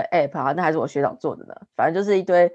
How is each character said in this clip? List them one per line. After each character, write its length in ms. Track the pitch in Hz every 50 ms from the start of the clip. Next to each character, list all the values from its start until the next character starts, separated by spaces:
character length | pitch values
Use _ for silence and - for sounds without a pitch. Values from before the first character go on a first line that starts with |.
| - -
app 260 | 180 170 143 139 - 156
啊， 140 | 131 139
那 100 | 151 175
还 80 | 175 156
是 80 | 156 151
我 80 | 120
学 160 | 143 - 139
长 160 | 139 95 - -
做 160 | - 147 -
的 100 | - -
呢。 100 | - - - - _ -
反 180 | - 120 156
正 80 | 165 190
就 80 | 202 208
是 80 | 202
一 60 | 190
堆 260 | 185 190 180 175 175 175